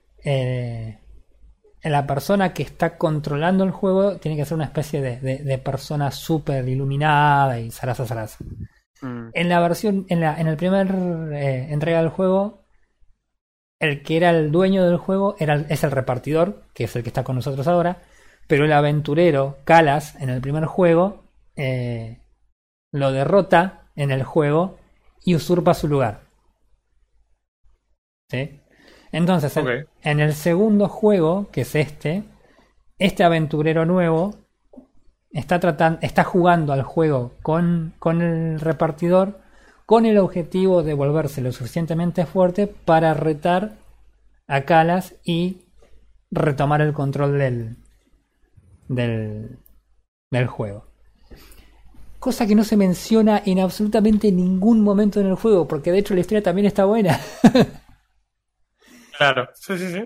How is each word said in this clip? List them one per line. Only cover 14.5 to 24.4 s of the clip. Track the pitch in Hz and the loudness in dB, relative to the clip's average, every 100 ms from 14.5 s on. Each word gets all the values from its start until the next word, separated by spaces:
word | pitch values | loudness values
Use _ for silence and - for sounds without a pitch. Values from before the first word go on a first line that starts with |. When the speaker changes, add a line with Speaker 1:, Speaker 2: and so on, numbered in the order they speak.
Speaker 1:
dueño | 160 190 190 | 2 2 2
del | 180 175 | 2 0
juego | - 196 196 - | 0 -2 -2 -2
era | 151 | -2
el, | 147 151 | -2 -2
es | 156 | -2
el | 151 | -2
repartidor, | 135 127 123 - 156 175 208 _ | -2 -2 -4 -2 0 0 -2 _
que | - | -8
es | 117 123 | -6 -6
el | |
que | 117 | -6
está | - | -6
con | 123 127 | -4 -4
nosotros | 143 139 139 | -4 -4 0
ahora, | 175 170 175 _ _ - _ - | 2 0 -4 _ _ -20 _ -2
pero | 143 | 2
el | 151 | 4
aventurero, | 147 147 151 147 151 175 139 135 - | 4 2 0 0 2 4 2 -2 -4
Kalas, | - 165 151 147 - - | 4 6 6 2 -4 -10
en | 131 | -6
el | 127 | -6
primer | 135 151 156 | -4 -4 -4
juego, | - 175 165 190 202 _ _ _ - | 0 2 4 2 -4 _ _ _ -8
eh, | 135 127 123 117 113 117 _ _ _ _ _ _ _ | -4 -4 -4 -6 -10 -16 _ _ _ _ _ _ _
lo | 143 139 | -4 -2
derrota | 135 143 294 - 170 190 - _ - | 0 2 2 4 2 2 -4 _ -6
en | 139 | -2
el | 135 | -2
juego | 127 170 | -2 0